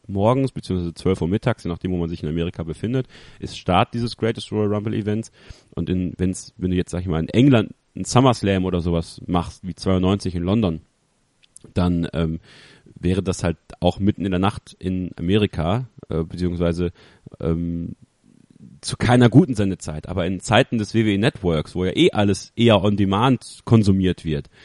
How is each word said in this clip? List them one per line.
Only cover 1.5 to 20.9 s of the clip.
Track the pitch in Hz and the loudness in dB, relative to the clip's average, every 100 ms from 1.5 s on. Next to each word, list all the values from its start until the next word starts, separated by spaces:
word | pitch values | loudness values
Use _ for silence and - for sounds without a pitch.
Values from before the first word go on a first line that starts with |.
| 110 | -4
je | 87 | -6
nachdem, | 85 92 | -6 -4
wo | 90 | -4
man | 82 | -4
sich | 85 | -4
in | 76 | -4
Amerika | 82 85 - | -4 -4 -6
befindet, | 82 80 104 131 - - - - | -8 -6 -4 -4 -6 -14 -20 -16
ist | - - | -14 -8
Start | - 90 120 | 0 2 2
dieses | 117 117 - | -2 -6 -4
Greatest | 113 110 - | -4 -4 -6
Royal | 107 104 | -2 -2
Rumble | 104 104 | -2 -4
Events. | 104 104 107 - _ - - _ | -4 -2 -4 -6 _ -20 -20 _
Und | - 82 | -8 -4
in, | 92 90 - | -2 -2 -2
wenn's, | 92 87 - - | -4 -4 -12 -6
wenn | 90 | -2
du | 90 | -2
jetzt, | 85 | -2
sag | 87 | -6
ich | 92 | -2
mal, | 80 | -2
in | 82 | 0
England | 110 143 117 98 - _ | 4 6 4 2 -8 _
einen | - 92 | -12 0
SummerSlam | 127 131 113 101 95 | 4 4 2 2 2
oder | 92 87 | 0 0
sowas | 85 85 82 - - | 0 -2 -2 -12 -2
machst, | 87 85 - | -2 -2 -8
wie | 92 | -12
zweiundneunzig | - 98 92 92 101 92 | -6 0 2 2 0 -2
in | 85 | -4
London, | 87 113 98 80 - _ _ _ _ _ _ - - | 0 2 2 -2 -10 _ _ _ _ _ _ -20 -6
dann, | - 90 87 85 | 0 0 0 -2
ähm, | 78 82 80 - - - - _ - | -2 -2 -4 -12 -20 -20 -20 _ -6
wäre | 87 92 | -2 0
das | 92 87 | -2 -2
halt | 87 82 - - | -4 -4 -12 -2
auch | 87 90 | -2 0
mitten | 98 - | -2 -2
in | 98 | -2
der | 90 | 0
Nacht | 98 - - - | -2 -4 -14 -10
in | 92 92 90 - | -6 -4 -6 -6
Amerika, | 85 107 104 - 78 113 127 - - | 0 0 0 -2 -2 -2 -6 -16 -6
äh, | 80 | -6
beziehungsweise, | 82 85 90 87 87 85 87 - - _ - - | -4 -4 -4 0 -2 0 -4 -6 -20 _ -20 -8
ähm, | 80 82 85 85 85 - _ _ _ _ _ _ - - | -4 -2 -4 -6 -8 -12 _ _ _ _ _ _ -20 -14
zu | - - | -10 -2
keiner | 110 123 120 | 2 6 8
guten | 127 101 | 8 6
Sendezeit, | 104 98 92 - 78 - | 0 -2 -4 -8 -10 -6
aber | 92 | -4
in | 87 92 | -4 -4
Zeiten | - 110 - 117 | 2 2 2 -2
des | 104 | -2